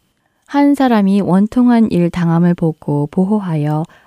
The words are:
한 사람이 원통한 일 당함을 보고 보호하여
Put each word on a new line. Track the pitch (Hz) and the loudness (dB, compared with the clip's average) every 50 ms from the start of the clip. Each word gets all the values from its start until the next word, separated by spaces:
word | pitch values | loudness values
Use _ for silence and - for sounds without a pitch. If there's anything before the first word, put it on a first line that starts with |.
| _ _ _ _ _ _ _ _ _ | _ _ _ _ _ _ _ _ _
한 | - - 285 285 285 285 | -6 -2 0 2 2 2
사람이 | - 269 254 233 214 196 190 196 202 | 2 2 2 2 2 2 2 2 0
원통한 | 190 120 170 190 208 214 - 254 247 247 240 233 220 - | 0 2 2 2 0 0 0 0 2 2 4 2 2 2
일 | - 175 175 170 | 0 0 -2 -2
당함을 | - 175 170 170 165 165 175 175 175 | -2 -2 -2 0 2 2 2 0 0
보고 | - 175 160 156 _ - - 147 147 143 147 | 0 -2 -4 -4 _ -6 -6 -4 -4 -4 -4
보호하여 | - - 185 190 214 214 196 180 160 156 147 151 151 151 160 - - _ _ | -2 -2 -2 -2 -2 -4 -4 -4 -4 -4 -2 -2 -4 -4 -6 -8 -12 _ _